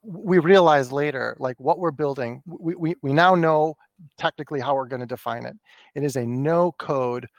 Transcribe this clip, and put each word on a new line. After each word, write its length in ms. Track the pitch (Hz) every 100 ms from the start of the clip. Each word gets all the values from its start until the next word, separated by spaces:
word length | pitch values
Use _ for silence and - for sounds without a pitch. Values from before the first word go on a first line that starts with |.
we 360 | 226 175 208 180
realize 540 | 156 196 170 147 127
later, 420 | 139 147 135 117 127
like, 200 | 131 123
what 200 | 135 170
we're 120 | 175
building, 520 | 139 143 139 117 131 170
w-, 160 | 160
we, 280 | 165 180 160
we, 60 | 175
we 120 | 139
now 200 | 147 180
know 400 | 185 160 156 156 156 _ _ 156 -
technically 420 | 165 - 147 143
how 140 | 127
we're 120 | 139 127
gonna 200 | 127 123
define 400 | 123 120 117 117
it. 100 | 220 _ _ _
It 80 | 143
is 140 | 143 127
a 100 | 120
no-code 1000 | 127 143 170 175 - - 139 123 123 123